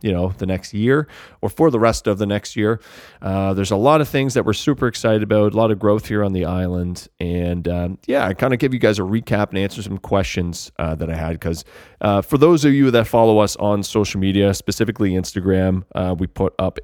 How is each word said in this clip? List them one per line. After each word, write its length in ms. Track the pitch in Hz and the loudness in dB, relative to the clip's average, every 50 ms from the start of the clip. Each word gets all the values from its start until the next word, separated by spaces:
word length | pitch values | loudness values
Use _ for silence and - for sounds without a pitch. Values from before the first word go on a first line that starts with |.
| - | -4
you 100 | 107 92 | -2 0
know, 220 | 87 90 92 92 - | 0 0 -2 -4 -4
the 80 | 98 | -4
next 260 | 92 95 92 - - - | -4 -4 -4 -6 -8 -4
year 360 | 101 110 123 135 151 151 - - - - - - - | -2 2 2 2 2 0 -2 -10 -20 -20 -20 -14 -8
or 80 | - 101 | -6 -6
for 200 | - - 160 160 | 0 2 2 4
the 120 | 123 110 | 4 4
rest 260 | 113 113 107 - - | 4 4 2 2 0
of 120 | 110 101 98 | -2 0 0
the 80 | 107 | 0
next 280 | 101 104 101 - - - | 0 -2 -2 -4 -6 -4
year. 240 | 107 104 107 113 107 - - - - - - - - - | -2 0 0 0 -2 -6 -16 -20 -20 -20 -20 -18 -10 -6
Uh, 320 | 95 95 98 98 98 95 | -4 -2 0 0 0 0
there's 180 | 98 98 90 104 | 0 0 0 0
a 40 | |
lot 240 | 98 113 143 156 156 | 2 4 4 4 4
of 80 | 147 - | 2 0
things 260 | - 135 135 135 117 | 0 -2 0 0 0
that 100 | 127 - | 0 0
we're 80 | 107 104 | 0 -2
super 340 | - - 151 139 - 135 | -2 0 -2 -2 0 0
excited 360 | 120 - - - 113 110 107 107 | -2 -2 -2 0 0 2 2 2
about, 300 | 104 107 107 104 107 101 | 2 2 4 4 2 2
a 40 | |
lot 160 | 110 113 110 107 | 2 2 2 2
of 80 | 92 | 0
growth 260 | 107 104 104 107 - | 2 2 2 0 0
here 160 | - 107 104 104 | -2 -2 -2 -2
on 100 | 98 95 | 0 0
the 120 | 92 85 | -2 -2
island. 640 | 80 92 92 92 90 90 90 90 87 87 - - - _ - | -2 -2 -2 -2 -2 -2 -4 -4 -4 -6 -8 -12 -16 _ -8
And, 480 | 87 87 87 87 87 87 87 87 82 | -6 -4 -2 -2 -2 -2 -4 -4 -2
um, 320 | 85 87 87 87 90 95 - _ | -4 -2 -2 -4 -4 -6 -8 _
yeah, 200 | - 262 285 123 | -4 -2 -2 0
I 80 | 92 98 | -2 -2
kinda 220 | - - 131 127 | -2 0 0 0
give 160 | 120 151 131 131 | 0 0 0 0
you 60 | 117 | 2
guys 220 | - 110 104 104 | 2 2 2 2
a 20 | 92 | -2
recap 460 | 92 107 117 - - 110 104 104 - | -2 -2 -4 -2 -2 -2 -2 -2 -2
and 100 | 98 95 | -2 -4
answer 240 | 98 98 - 117 95 | -4 -4 -4 -8 -10
some 160 | 98 98 95 | -8 -10 -10
questions, 720 | - - 104 98 90 - - 95 87 87 80 - - - _ - | -6 -2 0 0 0 0 -2 -4 -4 -4 -6 -10 -12 -14 _ -6
uh, 160 | 85 80 80 | -4 -4 -4
that 140 | 76 82 80 | -4 -4 -6
I 60 | 82 | -6
had. 240 | 80 80 80 82 80 | -4 -4 -6 -6 -6
'Cause, 240 | - 82 82 - - _ - - - - _ - - | -6 -6 -6 -6 -8 _ -20 -20 -20 -20 _ -4 0
uh, 180 | 104 101 98 | 0 2 0
for 180 | 92 - 156 131 | 0 0 2 4
those 260 | 147 170 175 147 143 | 6 6 6 4 4
of 80 | 147 139 | 4 4
you 180 | 139 139 131 120 | 4 4 4 4
that 140 | 117 110 | 4 2
follow 320 | - - 117 113 113 107 107 | 2 2 4 4 6 6 4
us 180 | 104 98 - | 4 2 0
on 260 | - 101 104 104 101 95 | -2 -2 -2 -2 -2 -2
social 380 | - - 110 101 - - 98 | -2 0 0 0 0 -2 -2
media, 320 | 95 98 95 101 101 101 98 | -2 0 2 2 2 2 2
specifically 580 | - - - 95 - 113 110 104 - 104 95 92 | 0 -4 -6 -6 -6 -4 -6 -4 -2 0 0 0
Instagram, 720 | 92 85 - - 98 90 98 95 92 92 95 92 92 92 _ - | 0 -2 -4 -2 -2 2 2 2 2 2 2 0 -2 -4 _ -6
uh, 200 | - 92 90 90 | -4 -2 -2 -2
we 120 | 82 92 - | -2 -4 -4
put 260 | - - 95 - - - | -2 -2 -2 -2 -2 -2
up 200 | 95 87 - - | -4 -4 -4 -4